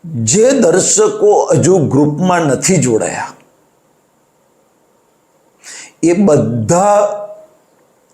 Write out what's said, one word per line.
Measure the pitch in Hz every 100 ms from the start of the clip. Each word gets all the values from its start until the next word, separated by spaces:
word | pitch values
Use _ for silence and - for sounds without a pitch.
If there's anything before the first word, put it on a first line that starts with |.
જે | 165 139 110 185 247
દર્શકો | 269 185 175 - 196 214 - 208 185 -
હજુ | 151 175 190
ગ્રુપમાં | 131 127 151 147 180 175
નથી | 156 127 - 185
જોડાયા, | 123 110 87 - - - _ _ _ _ _ _ _ _ _ _ _ _ _ _ _ _ _ _ _ _ _ _ - - - _
એ | 160
બધા | 175 202 - 110 117 110 175 202 208 208 - - - - _ _ _ _ _ _